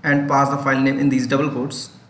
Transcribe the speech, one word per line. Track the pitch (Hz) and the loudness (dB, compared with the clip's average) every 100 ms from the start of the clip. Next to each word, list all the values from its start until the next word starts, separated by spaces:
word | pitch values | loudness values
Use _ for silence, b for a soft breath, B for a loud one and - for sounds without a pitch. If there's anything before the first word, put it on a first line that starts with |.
and | 151 143 139 | 2 0 2
pass | 139 139 | 2 2
the | 135 | 0
file | 139 135 | 0 0
name | 135 135 | 0 2
in | 139 | 2
these | 131 123 | 0 0
double | 139 147 | 0 0
quotes. | 123 135 - - - - | -4 -6 -8 -12 -16 -20